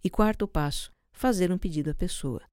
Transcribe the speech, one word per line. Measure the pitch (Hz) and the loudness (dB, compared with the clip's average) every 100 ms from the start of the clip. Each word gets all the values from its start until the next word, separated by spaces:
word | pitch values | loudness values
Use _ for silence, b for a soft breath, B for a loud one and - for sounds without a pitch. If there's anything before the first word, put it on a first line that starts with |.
E | 185 | 0
quarto | - 214 214 - | 4 4 4 -2
passo, | - 147 - - _ _ | 0 -2 -4 -8 _ _
fazer | - 262 208 180 | -2 0 2 2
um | 180 | 0
pedido | 190 151 147 | -2 -2 -4
à | |
pessoa. | 147 170 - 139 113 - | -2 -4 -4 -6 -6 -10